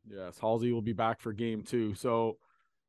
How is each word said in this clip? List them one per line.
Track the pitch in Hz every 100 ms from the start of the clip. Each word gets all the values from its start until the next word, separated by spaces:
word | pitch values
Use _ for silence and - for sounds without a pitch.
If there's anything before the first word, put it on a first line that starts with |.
| 110
Yes, | 101 90 -
Halsey | 110 113 120
will | 117
be | 107
back | 104 113 113
for | 117
game | 104 117 110
two. | - 120 110
So | 101 127 117 113 - _ _ _ _